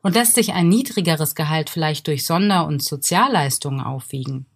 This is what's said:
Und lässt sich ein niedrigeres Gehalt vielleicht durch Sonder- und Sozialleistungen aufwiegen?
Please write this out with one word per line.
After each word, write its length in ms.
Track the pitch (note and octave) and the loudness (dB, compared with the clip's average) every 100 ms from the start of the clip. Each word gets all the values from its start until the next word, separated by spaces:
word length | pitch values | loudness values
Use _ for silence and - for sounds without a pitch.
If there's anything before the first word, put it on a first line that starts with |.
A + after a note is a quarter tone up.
Und 120 | G3 | 4
lässt 200 | G3 A#3+ | 4 4
sich 180 | - G#3+ | 2 2
ein 160 | F3+ E3+ | 2 4
niedrigeres 640 | G#3+ C4+ - E3+ D#3 D3+ | 4 2 -2 0 0 -2
Gehalt 360 | - D3+ D#3+ D3 | -2 -2 -2 -2
vielleicht 360 | E3+ D#3 D3 - | -2 -2 -2 -4
durch 200 | C#3 - | -4 0
Sonder- 400 | E3+ G3+ F#3 D#3 | 0 2 2 0
und 180 | C#3+ | -2
Sozialleistungen 960 | - C#3+ - F3 C4 G#3 C#3 - C#3+ C3+ | -4 -6 0 2 2 2 0 -2 -4 -6
aufwiegen? 640 | C3 C3 - C3+ C3 C3 C3+ | -6 -8 -8 -10 -8 -8 -12